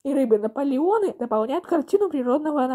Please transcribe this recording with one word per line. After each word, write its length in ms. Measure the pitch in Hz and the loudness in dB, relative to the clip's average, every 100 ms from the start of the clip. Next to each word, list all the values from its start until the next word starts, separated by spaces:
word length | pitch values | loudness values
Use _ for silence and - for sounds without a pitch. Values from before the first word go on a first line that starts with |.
и 100 | 277 | -4
рыбы-наполеоны 1040 | 269 262 214 214 262 285 254 339 440 381 - | 0 2 2 0 -4 -2 0 2 2 0 -4
дополняют 460 | 240 214 220 330 - | -2 -2 0 -4 -2
картину 440 | 339 262 392 392 | -2 0 0 0
природного 560 | 294 247 277 311 294 254 | -2 0 0 0 -2 -2